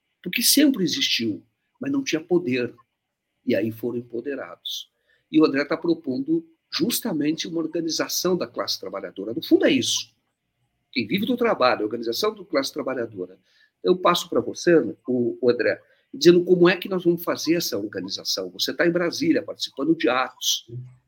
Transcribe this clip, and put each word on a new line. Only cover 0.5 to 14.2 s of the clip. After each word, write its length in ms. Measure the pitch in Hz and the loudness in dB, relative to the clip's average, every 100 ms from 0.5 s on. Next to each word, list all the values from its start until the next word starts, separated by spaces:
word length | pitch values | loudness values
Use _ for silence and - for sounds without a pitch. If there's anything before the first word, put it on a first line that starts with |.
| - 294 262 | 6 4 4
existiu, 640 | 165 135 - - 113 90 _ _ _ - | 0 0 -2 -2 -2 -4 _ _ _ -10
mas 140 | 135 | -4
não 100 | 139 | -4
tinha 200 | 135 156 | -2 -4
poder. 520 | - 175 175 127 120 - _ _ _ _ _ _ | 0 0 0 -2 -2 -8 _ _ _ _ _ _
E 100 | - | -2
aí 160 | 107 113 | 0 0
foram 280 | 110 123 120 | -4 -6 -6
empoderados. 920 | 123 117 143 135 87 85 - - - _ _ _ - | -8 -10 -8 -8 -10 -14 -12 -12 -14 _ _ _ 0
E 80 | 156 | 4
o 60 | |
André 200 | 156 135 139 | 4 2 -2
tá 100 | 156 | -2
propondo 680 | 170 165 135 127 139 165 - _ - | -2 -2 -2 -4 -2 -2 -4 _ -10
justamente 760 | - 190 - 233 156 147 160 196 | -2 -2 -2 -2 -2 -2 -2 -4
uma 140 | 165 | -4
organização 760 | 156 170 160 156 143 - 175 185 | -4 -4 -4 -4 -4 -2 0 0
da 100 | 117 | -2
classe 340 | - 98 - | -6 -6 -6
trabalhadora. 540 | 95 98 92 92 101 | -6 -10 -10 -10 -6
No 80 | 120 | -4
fundo 240 | - 339 311 | 4 4 6
é 40 | |
isso. 420 | 135 107 - - _ _ _ _ _ _ _ _ | 2 0 -2 -6 _ _ _ _ _ _ _ _
Quem 160 | - 110 | -6 -2
vive 200 | 196 233 | -2 0
do 100 | 247 | 0
trabalho, 460 | 233 165 123 107 | 0 2 2 2
a 20 | |
organização 500 | 107 117 117 113 214 | -2 -4 -6 -2 -2
da 100 | 214 | -4
classe 280 | 175 139 135 | -4 -4 -2
trabalhadora. 640 | - 131 131 117 104 90 - _ _ _ _ | -6 -6 -6 -6 -8 -12 -14 _ _ _ _
Eu 140 | 180 185 | 0 2
passo 320 | 185 175 | 2 0